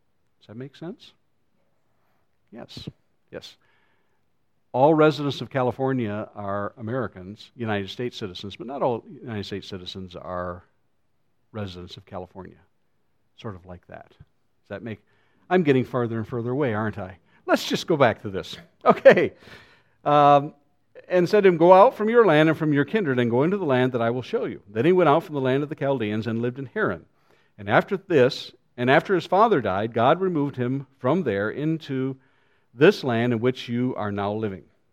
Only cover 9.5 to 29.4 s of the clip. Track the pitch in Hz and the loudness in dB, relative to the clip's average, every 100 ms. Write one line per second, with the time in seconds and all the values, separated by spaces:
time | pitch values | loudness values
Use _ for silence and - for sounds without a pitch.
9.5 | 101 - 95 90 101 92 87 82 90 90 | -10 -12 -14 -14 -14 -14 -14 -10 -8 -8
10.5 | 90 _ _ _ _ _ _ _ _ _ | -10 _ _ _ _ _ _ _ _ _
11.5 | 110 98 90 90 - - 95 90 98 90 | -12 -10 -12 -16 -20 -16 -16 -16 -18 -20
12.5 | 82 _ _ _ _ _ _ _ _ 117 | -20 _ _ _ _ _ _ _ _ -14
13.5 | 92 90 90 - - - _ - _ _ | -14 -16 -20 -20 -20 -20 _ -20 _ _
14.5 | _ - 101 113 107 _ _ _ _ - | _ -16 -12 -12 -14 _ _ _ _ -2
15.5 | 185 147 131 117 131 117 113 104 123 117 | 2 4 2 2 -2 -4 -4 -6 -6 -6
16.5 | 131 139 107 110 104 92 95 _ _ - | -4 -2 -2 -4 -6 -12 -16 _ _ -2
17.5 | 330 - 262 - 156 123 101 107 95 80 | -2 -2 -4 -2 2 2 2 -6 -10 -10
18.5 | - - _ - - 277 190 127 - - | -14 -20 _ 0 6 6 6 4 -4 -20
19.5 | - _ _ _ _ 147 147 143 143 147 | -20 _ _ _ _ 2 6 6 6 2
20.5 | - _ _ _ - - 180 175 208 196 | -12 _ _ _ -20 -2 0 2 4 4
21.5 | 170 170 185 233 - 214 240 214 151 160 | 6 8 8 8 4 2 4 6 6 4
22.5 | 160 156 143 139 220 160 123 120 120 151 | 2 0 0 0 -2 0 0 2 2 0
23.5 | 202 165 127 127 120 117 123 - - 240 | 0 0 0 0 0 -2 -4 -6 -6 -6
24.5 | 101 - 107 147 185 165 156 165 143 131 | -10 -10 -2 2 4 4 2 0 -4 -2
25.5 | 131 147 151 139 139 104 107 113 113 123 | -2 -4 -4 -4 -2 -2 -4 -4 -4 -4
26.5 | 127 123 214 175 85 - _ _ _ _ | -6 -10 -4 -4 -4 -12 _ _ _ _
27.5 | - 101 131 226 196 - 160 127 - - | -12 0 2 2 -4 0 4 4 2 -14
28.5 | - _ - 123 147 - 185 - 180 | -20 _ -4 2 2 2 -2 0 2